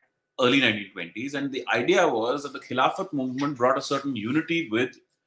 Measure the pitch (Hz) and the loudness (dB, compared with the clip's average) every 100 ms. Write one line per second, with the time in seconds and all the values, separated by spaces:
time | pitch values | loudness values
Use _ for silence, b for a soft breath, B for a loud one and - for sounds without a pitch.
0 | _ _ _ - 123 139 123 104 98 95 | _ _ _ 0 4 4 4 2 -4 -10
1 | 85 104 135 143 139 131 - 113 131 196 | -10 -8 -8 -6 -6 -6 0 0 4 4
2 | 165 117 117 143 143 135 - 127 143 - | 4 2 0 -2 -6 -12 -4 0 2 0
3 | 190 143 131 127 143 131 123 139 - 139 | -4 -4 -4 -2 -4 2 2 2 0 -2
4 | 143 117 107 151 160 165 135 110 127 - | -2 -4 -2 -2 0 -2 0 0 0 -4
5 | _ _ | _ _